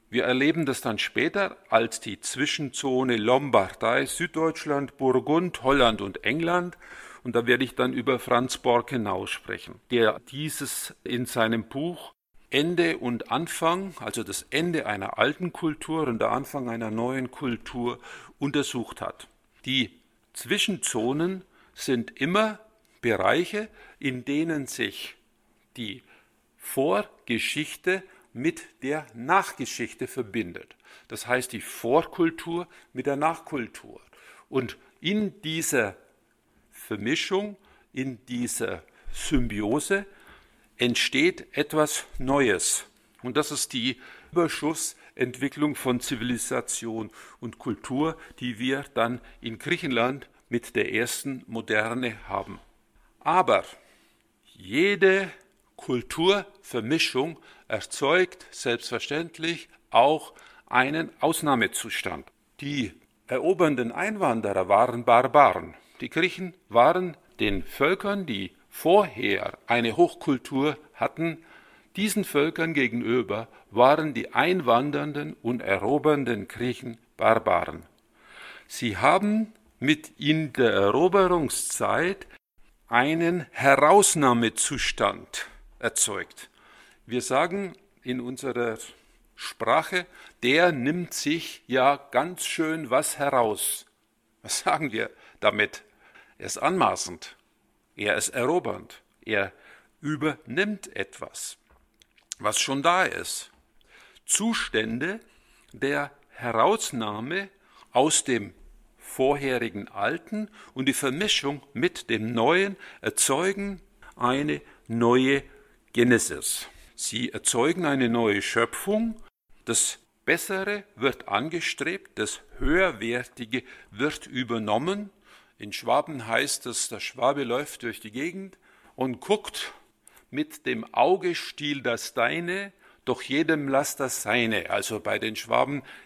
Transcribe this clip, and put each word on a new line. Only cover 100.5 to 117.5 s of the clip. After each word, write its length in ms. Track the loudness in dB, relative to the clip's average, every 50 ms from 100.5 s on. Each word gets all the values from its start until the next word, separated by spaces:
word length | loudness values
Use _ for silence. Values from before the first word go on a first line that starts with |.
| -4 -2 -2 -2 -4 -8 -10 -10 -8
etwas, 640 | -8 -8 -8 -10 -14 -14 -14 -12 -12 -12 -14 -14 -16 _ _ _ _ _ _ _ _ _ _ _ _ _ -14 -8 -4
was 220 | -2 -2 0 0
schon 220 | 0 0 0 2
da 220 | 2 4 4 4 2
ist. 460 | 0 -2 -4 -6 -6 -8 -8 -10 -14 _ _ _ _ _ _ _ _ -20 -20 -20 -20 -20 _ _
Zustände 960 | -2 0 0 0 0 -2 -2 -4 -2 0 0 0 0 -2 -4 -4 -4 -6 -8 -12 _ _ _ _ _ _ _ _ _
der 400 | -8 -4 -2 -2 0 -2 -4 -6 -10 _ _ _
Herausnahme 1200 | -14 -8 -6 0 2 4 4 4 4 2 -2 -4 -4 -4 -4 -4 -4 -6 -6 -6 -6 -6 -6 -8 _ _ _ _ _ -20 -8 _
aus 340 | 2 4 4 4 4 2 2
dem 300 | 2 0 0 -2 -6 -14 -18 -20 -20 -20 -20 _ _ _
vorherigen 920 | _ -18 -8 -2 2 2 2 2 2 0 -2 -2 -2 -2 -4 -6 -8 -10 -10
Alten 600 | -6 -2 -2 -2 -2 -4 -6 -8 -8 -8 -8 -8 -12 -18 -20 -12
und 140 | -8 -4 0
die 80 | 0 0
Vermischung 680 | 0 0 -2 -2 -2 0 0 0 0 -2 -2 -4 -6 -8 -10
mit 360 | -4 -2 -2 -2 -2 -4 -6 -4
dem 240 | -2 -2 -2 -2
Neuen 440 | 0 2 4 4 4 4 2 0 -4 -8 -14 -20 -12 -8
erzeugen 800 | -6 -4 0 0 2 2 2 2 0 0 -2 -4 -6 -8 -8 -12 -16 _ _ _ -20 -20 -8
eine 460 | -2 0 0 0 0 0 -2 -4 -4 -8 -14 -20 _ _
neue 560 | -4 0 2 6 6 6 6 6 4 2 0 -2 -6 -20 -20 -20 _ _ _ _ _
Genesis. 760 | 2 4 6 6 6 4 4 0 -4 -6 -4 -4 -4 -6 -8 -12 -18 -20 -20 -20 _ -8
Sie 280 | -6 -6 -4 -4 -4 -6
erzeugen 540 | -6 -4 -2 0